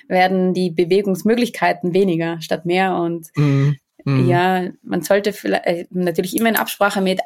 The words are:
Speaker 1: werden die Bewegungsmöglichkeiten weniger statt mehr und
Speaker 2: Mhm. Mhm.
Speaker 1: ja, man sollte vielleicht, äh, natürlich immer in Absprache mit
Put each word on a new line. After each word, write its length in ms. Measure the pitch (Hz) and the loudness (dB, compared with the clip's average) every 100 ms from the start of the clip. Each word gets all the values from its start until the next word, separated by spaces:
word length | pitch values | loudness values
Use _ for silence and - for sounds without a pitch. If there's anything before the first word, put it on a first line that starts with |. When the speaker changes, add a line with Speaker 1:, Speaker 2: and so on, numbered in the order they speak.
| - | -2
Speaker 1:
werden 460 | 185 185 190 185 | 2 2 2 0
die 160 | 175 180 | 0 0
Bewegungsmöglichkeiten 1200 | 165 170 196 202 170 208 233 240 - 175 175 180 | 0 2 2 2 0 0 2 0 0 0 0 0
weniger 480 | 190 196 165 165 165 | 2 2 0 -2 -6
statt 260 | 160 170 170 | -6 -6 0
mehr 280 | 180 190 175 | 0 0 0
und 320 | 170 170 165 147 | -2 -4 -6 0
Speaker 2:
Mhm. 400 | 147 139 143 139 _ _ | 2 2 0 -2 _ _
Mhm. 260 | 139 135 123 | -2 2 2
Speaker 1:
ja, 380 | 175 185 185 180 - | 2 2 0 -4 -8
man 200 | - 185 | -6 -6
sollte 300 | - 202 208 | 0 0 0
vielleicht, 340 | 196 202 196 - | -4 -4 -2 -2
äh, 200 | 170 - | -4 -4
natürlich 440 | 180 175 165 185 - | -4 -2 -2 -2 0
immer 120 | 226 | 0
in 80 | 208 | 0
Absprache 440 | 220 - 202 202 | -4 -2 -2 0
mit 180 | 190 185 | 0 -2